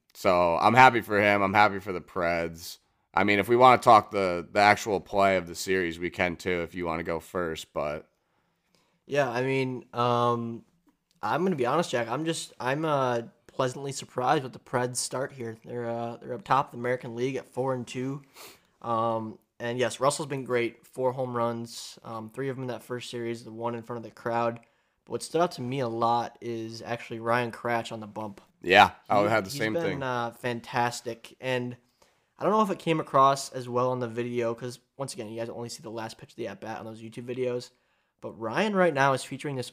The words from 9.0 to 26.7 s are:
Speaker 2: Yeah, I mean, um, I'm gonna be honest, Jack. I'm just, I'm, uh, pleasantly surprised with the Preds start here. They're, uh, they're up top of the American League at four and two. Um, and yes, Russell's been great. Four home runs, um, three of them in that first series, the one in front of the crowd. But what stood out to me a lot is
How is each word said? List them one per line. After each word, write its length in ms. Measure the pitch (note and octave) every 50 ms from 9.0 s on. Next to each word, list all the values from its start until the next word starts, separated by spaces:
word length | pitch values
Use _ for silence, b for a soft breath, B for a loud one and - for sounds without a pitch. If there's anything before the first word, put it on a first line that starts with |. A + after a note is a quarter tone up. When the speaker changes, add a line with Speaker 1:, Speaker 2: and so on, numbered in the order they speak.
| _
Speaker 2:
Yeah, 240 | - C3+ C#3+ C#3 B2
I 120 | A#2 B2 B2+
mean, 420 | C3 C3+ C3+ C3 C3 B2+ B2 - - -
um, 720 | A#2+ A#2+ A#2+ A#2+ A#2+ A#2+ A#2+ A#2+ A#2 A#2 A#2 A#2 A2 - _ _ _ _ _ _ _ _ _ _ _ -
I'm 220 | G#2 A#2+ C#3+ F3+
gonna 100 | G3 F3+
be 120 | C3+ A#2+
honest, 240 | A#2 C3+ E3 F3 -
Jack. 180 | - A#2+ A#2 A2
I'm 160 | A#2+ C#3 D#3+
just, 280 | E3 E3 - - - - -
I'm, 260 | A#2 B2 C3+ D3+ D#3+
uh, 380 | D#3+ D3 C#3 C3 B2+ B2 A#2 A#2 - - _ _
pleasantly 460 | - - - C3 B2+ B2+ C#3+ C#3 C#3 C3+
surprised 500 | - - - - B2+ B2 B2 D3+ D#3 C3
with 100 | B2 A2+
the 60 | -
Preds 380 | - - - B2 B2 B2 B2
start 360 | - - - - B2+ C3+ C3+ C3+
here. 240 | C3+ A#2 A2+ A2 A2 -
They're, 240 | - A#2+ A#2+ A#2+ A#2
uh, 280 | A#2 A#2+ A#2 A#2 A#2+
they're 180 | - - B2+ B2
up 100 | A2 -
top 220 | - C3+ C3+ D3
of 60 | - -
the 60 | A#2+
American 360 | A#2+ B2 B2+ B2 - C3 A2+
League 220 | A#2 B2 C3+ C3+
at 100 | A#2+ - - -
four 180 | B2 B2+ C3+ C3
and 140 | B2+ A#2+
two. 360 | - - B2+ B2+ C3+ C#3 D3 C#3+ B B B B B B B B B B B -
Um, 560 | A#2+ A#2 A2+ A2+ A#2 A2+ A2+ A2 A2 - - _ _ _ -
and 200 | A#2 A#2+ A#2+ B2
yes, 200 | A#2+ A2+ - -
Russell's 300 | B2+ C#3+ C#3+ - D#3+ C#3
been 160 | D3 C3+ B2+
great. 420 | A#2+ B2 A#2+ A#2+ A2+ A2+ - _
Four 260 | _ - - C3 B2+ B2
home 220 | C3+ C3 B2+ B2
runs, 640 | A#2+ A#2 A#2 A#2 A#2 A#2 A#2 - - - - - - -
um, 240 | B2 A2+ A2+ A2 A2
three 220 | A2 B2+ C3+ C3+
of 60 | B2+
them 80 | B2+ C3
in 40 | B2+
that 140 | A#2 A2 -
first 260 | - B2+ B2 A#2+ -
series, 340 | - A#2+ A#2 A#2 A#2 A#2 B2
the 60 | A2+
one 240 | A2 A2 A#2 A#2 A#2+
in 80 | A#2 A2+
front 140 | - B2
of 60 | A#2+ A2+
the 80 | A2
crowd. 500 | - - - A#2+ A#2 A#2 A#2 A#2 A#2 A#2+ - _ _ _ _ _ _ _ _
But 80 | - B2
what 100 | A#2 -
stood 180 | - - D#3+
out 120 | F3 F3 -
to 100 | - B2+
me 180 | A#2+ C3 C#3
a 80 | B2+ A#2
lot 480 | A2+ A#2 A#2 A#2 A#2 A#2+ A#2 - - - -
is 400 | A#2+ A#2 A2+ A2+ A2+